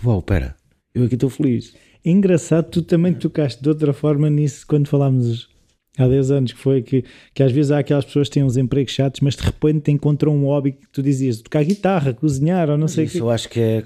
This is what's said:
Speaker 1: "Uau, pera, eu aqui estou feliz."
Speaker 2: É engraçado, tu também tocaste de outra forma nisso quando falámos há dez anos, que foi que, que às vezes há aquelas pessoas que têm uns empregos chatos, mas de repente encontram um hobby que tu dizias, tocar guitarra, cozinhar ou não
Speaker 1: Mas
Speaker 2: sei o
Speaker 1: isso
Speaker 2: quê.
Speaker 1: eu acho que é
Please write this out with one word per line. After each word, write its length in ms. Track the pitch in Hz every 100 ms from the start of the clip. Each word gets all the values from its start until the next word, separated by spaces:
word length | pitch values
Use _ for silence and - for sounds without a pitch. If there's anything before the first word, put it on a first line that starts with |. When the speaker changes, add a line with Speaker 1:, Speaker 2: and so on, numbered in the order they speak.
| 120
Speaker 1:
"Uau, 160 | 101
pera, 340 | - 87 64 - _ _ _
eu 100 | - 123
aqui 100 | 120
estou 140 | 135
feliz." 440 | - 147 117 - _ _ _ 165
Speaker 2:
É 40 |
engraçado, 600 | 190 196 170 - 165 160
tu 120 | 180
também 320 | 160 170 180
tocaste 480 | 147 160 156 143 -
de 60 | 147
outra 240 | 151 147
forma 360 | 135 151 143 151
nisso 360 | 147 147 - -
quando 200 | 151 143
falámos 600 | 143 139 131 120 117 - _ _ _ _ -
há 80 | 127
dez 240 | 135 131
anos, 200 | 143 123
que 80 | -
foi 220 | 135 135
que, 240 | 110 131 - - -
que 80 | -
às 100 | 135
vezes 200 | 131 143
há 80 | 147
aquelas 240 | - 143
pessoas 240 | - 143 139
que 60 |
têm 100 | 147
uns 140 | 139 120
empregos 340 | 127 139 131
chatos, 300 | - 135 -
mas 140 | 139 -
de 60 |
repente 460 | - - 151 156 147
encontram 460 | 147 147 147 151 147
um 80 | 139
hobby 280 | 147 139
que 140 | 135 _
tu 100 | -
dizias, 400 | 139 131 135 113
tocar 220 | - 151
guitarra, 500 | 151 202 180 190 139
cozinhar 560 | 117 156 135 151 185 156
ou 60 | 147
não 60 | 156
Speaker 1:
Mas 60 |
Speaker 2:
sei 140 | - 156
o 20 |
Speaker 1:
isso 60 | 180
Speaker 2:
quê. 40 |
Speaker 1:
eu 80 | 117
acho 180 | 113 -
que 120 | 117
é 240 | 113 110